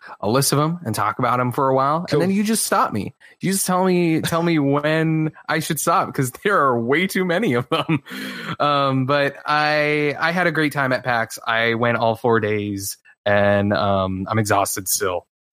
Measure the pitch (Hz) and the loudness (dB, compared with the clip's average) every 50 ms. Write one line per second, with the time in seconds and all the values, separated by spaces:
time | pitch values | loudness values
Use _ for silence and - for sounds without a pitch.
0 | - - - - - 104 113 135 139 - 139 139 151 160 170 175 - 120 107 - | -20 -20 -14 -6 -2 0 0 2 2 2 2 2 2 0 -2 -4 -4 -4 -4 -2
1 | 104 107 - - 127 117 120 123 127 123 120 - 139 131 131 131 131 139 151 165 | -2 -2 -2 -2 -2 0 0 0 0 -2 -2 0 0 2 2 2 2 0 0 -2
2 | 180 - - 147 165 190 196 202 214 208 226 214 - - 208 202 254 - - 104 | -2 -2 0 0 0 0 0 0 0 0 -2 -2 -2 0 0 0 0 0 -2 -4
3 | 92 - - _ - - - _ - 175 196 196 - - 185 180 185 190 180 175 | -6 -8 -10 _ -20 -20 -12 _ -4 -2 -2 -2 0 0 0 2 2 2 2 2
4 | 175 165 160 151 147 - 170 165 170 170 165 156 139 139 139 147 147 151 156 160 | 2 2 2 0 0 0 0 0 0 2 2 2 2 2 2 2 0 0 0 0
5 | 160 160 160 160 156 151 - - - - 151 160 160 - 165 143 - 170 170 190 | 0 0 0 0 -2 -2 -6 -8 -6 -4 -4 -2 -2 -2 -4 -2 0 2 2 2
6 | 147 - - - 135 123 - - - 202 202 175 147 135 123 117 113 120 139 160 | 0 0 -2 -2 -4 -4 -4 -4 -2 0 2 2 4 4 2 2 0 0 0 0
7 | 185 190 - 196 185 180 165 185 240 196 123 123 131 - 165 160 - - 165 139 | 0 0 0 -2 0 0 0 0 0 2 0 0 0 0 -2 -2 0 0 -2 -2
8 | - - - - - - - - - - 160 - 147 147 143 143 139 139 135 131 | -2 -8 -14 -12 -12 -12 -12 -10 -10 -8 -4 -2 0 0 2 2 2 2 2 0
9 | 131 127 143 143 143 139 139 - - - 151 151 151 151 151 151 147 151 151 151 | 2 2 2 2 2 0 -2 -4 -4 -2 0 2 2 2 2 2 2 0 0 0
10 | 147 147 135 - 160 160 170 185 175 170 156 156 151 147 143 147 139 127 131 117 | 0 -2 -2 -2 -2 -2 0 0 0 0 0 0 0 0 0 0 0 0 0 -2
11 | 117 127 120 113 113 - - - - - 113 113 113 117 113 113 120 120 117 110 | -2 0 0 0 -2 -4 -8 -8 -4 -2 0 0 2 0 0 2 0 0 2 2
12 | 117 113 113 - - 123 113 113 107 104 107 104 104 104 101 98 98 - - - | 2 0 0 0 2 2 2 2 2 0 -2 -2 -2 -4 -4 -6 -6 -8 -10 -12
13 | _ - _ _ - 104 101 104 101 101 101 101 101 101 104 76 104 101 98 95 | _ -20 _ _ 0 2 4 4 4 4 4 4 2 2 0 0 2 2 2 0
14 | 95 95 95 95 95 - 110 110 110 101 104 98 98 - - 107 92 - - - | 0 -2 -2 -4 -4 -2 0 0 2 2 2 2 2 0 -2 -6 -6 -4 -4 -2
15 | 104 95 90 87 - _ _ _ _ _ _ | -2 -2 -4 -4 -8 _ _ _ _ _ _